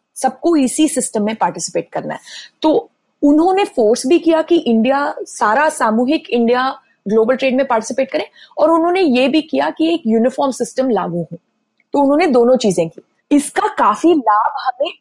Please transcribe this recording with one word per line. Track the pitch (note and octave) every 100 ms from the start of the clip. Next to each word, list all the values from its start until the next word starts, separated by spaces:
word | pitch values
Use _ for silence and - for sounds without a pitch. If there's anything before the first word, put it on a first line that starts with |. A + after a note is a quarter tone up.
| _
सबको | - C4 - E4+ D#4
इसी | B3+ - D#4
सिस्टम | C4 - A3
में | G#3 A3
पार्टिसिपेट | F3+ F3 - E3+ E3
करना | - D3+
है। | D3+ - - - _
तो | D#4+ C#4+ - _ _ _
उन्होंने | C#4+ D4+ F4 F#4+
फोर्स | G4+ - G#3+ B3 C4
भी | E4
किया | E4 D#4+
कि | D#4+ E4+
इंडिया, | A#3+ A3+ A#3 C#4 D4 -
सारा | F#4+ - G#3+ A#3 D#4
सामूहिक | D4+ A#3 A3 B3 A3+ -
इंडिया | A#3+ A#3 B3 B3+ C#4+ _ _ G3
ग्लोबल | A3 A3+ B3+
ट्रेड | C4+ B3+
में | C4+
पार्टिसिपेट | A3+ G#3+ B3+ C4
करे, | D4+ - _ - -
और | D#4
उन्होंने | E4 E4+ F4+
ये | E4+ B3 C4
भी | D#4
किया | D4+ C4+ D4
कि | D#4 D#4+
एक | E4 A3
यूनिफॉर्म | A3+ A#3+ B3+ C#4
सिस्टम | A#3+ A#3 - C4
लागू | G3+ F3+ E3+
हो। | D#3+ E3 _ _ _ _ _
तो | C#4
उन्होंने | C#4 D4 F4+
दोनों | B3 A#3+ B3+
चीजें | G#3 F3+ E3
की। | - _ _ _ D4
इसका | - - G#4+
काफी | - A3+ G#3 E4
लाभ | E4 A3 G#3 - G4
हमें | B3+ - D#4+ -